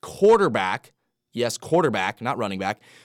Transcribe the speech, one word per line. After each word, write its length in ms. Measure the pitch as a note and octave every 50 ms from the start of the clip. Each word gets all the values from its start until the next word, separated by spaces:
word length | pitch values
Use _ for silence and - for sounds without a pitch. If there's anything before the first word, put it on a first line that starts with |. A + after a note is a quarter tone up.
quarterback, 920 | - - - - F#3+ G#3 A3+ A3 G3+ D#3 A2 G#2+ F#2+ F#2 G2 B2+ _ - _ _ _ _ _ _ _ _
yes, 280 | - A#2 A#2 A#2 - -
quarterback, 640 | - - D#3 F3 E3+ C#3 G#2+ G2 F#2 F#2+ - - A2+
not 160 | B2 C3+ A2+
running 180 | A2+ G2 G2
back, 240 | F#2+ F#2+ F#2+ G#2+ _ _ - - - -